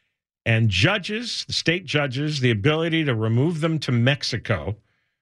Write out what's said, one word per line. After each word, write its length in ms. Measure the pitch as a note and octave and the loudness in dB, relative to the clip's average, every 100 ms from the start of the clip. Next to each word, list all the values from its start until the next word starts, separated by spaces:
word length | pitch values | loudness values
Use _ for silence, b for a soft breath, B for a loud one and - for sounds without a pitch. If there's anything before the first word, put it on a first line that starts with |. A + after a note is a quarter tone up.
| _ _ _ _ - | _ _ _ _ 0
and 240 | A2+ A2+ | 2 2
judges, 760 | F2+ E3 G#3+ E3+ G#3+ A#3+ - - | 2 2 0 -4 -8 -6 -10 -6
the 60 | |
state 320 | - - F3 | -4 0 -2
judges, 560 | D#3 D3 C#3+ B2 D3+ D3 | 0 -2 -2 -2 -4 0
the 120 | B2+ | 2
ability 520 | A2 C3 D#3 E3 D#3+ | 2 2 2 0 0
to 120 | D3 A2+ | 0 0
remove 440 | A2 A#2 D3+ E3 | 2 2 2 0
them 200 | E3 D#3+ | 0 -2
to 120 | - | 0
Mexico, 840 | A#2+ A#2+ C#3 - A2 - F2+ D#2 G#2 _ _ _ _ | 2 2 2 -2 -6 -4 -4 -4 -8 _ _ _ _